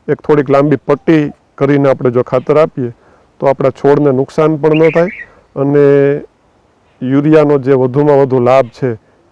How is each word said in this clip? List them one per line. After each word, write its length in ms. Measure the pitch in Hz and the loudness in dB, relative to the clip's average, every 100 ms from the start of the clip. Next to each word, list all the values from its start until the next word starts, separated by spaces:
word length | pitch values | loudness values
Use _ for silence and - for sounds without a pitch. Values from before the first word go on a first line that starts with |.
| - | -8
એક 140 | 143 | -6
થોડીક 280 | - 147 135 | -2 0 0
લાંબી 260 | 139 147 135 | 0 0 -2
પટ્ટી 560 | - 143 - 160 147 - _ - | -2 -4 0 0 -2 -8 _ -4
કરીને 320 | 139 143 139 | -2 0 0
આપણે 220 | 131 131 | 0 -2
જો 120 | 123 | -2
ખાતર 340 | - 127 - 147 | -2 -2 0 0
આપીએ 360 | 160 - 120 - _ _ _ _ | 0 -4 -10 -12 _ _ _ _
તો 80 | 139 | -2
આપણા 220 | 135 139 | 0 -2
છોડને 420 | - 143 147 147 | 0 0 2 0
નુકસાન 460 | 127 135 - 156 156 | -2 -4 -2 -2 0
પણ 180 | 156 156 | -2 0
ન 140 | 160 | 0
થાય 200 | 165 180 - - _ _ - | 0 -2 -6 -20 _ _ -6
અને 680 | 139 143 143 143 139 147 - _ _ _ _ _ _ - | -2 2 2 2 0 -4 -10 _ _ _ _ _ _ -12
યુરિયાનો 540 | 127 135 147 156 147 147 | -4 -2 2 2 2 0
જે 160 | 127 | 0
વધુમાં 440 | 135 127 131 147 139 | 0 0 0 0 2
વધુ 220 | 139 131 | 2 0
લાભ 260 | 120 135 117 | 2 2 0
છે 320 | - 131 110 _ _ _ | -4 -8 -8 _ _ _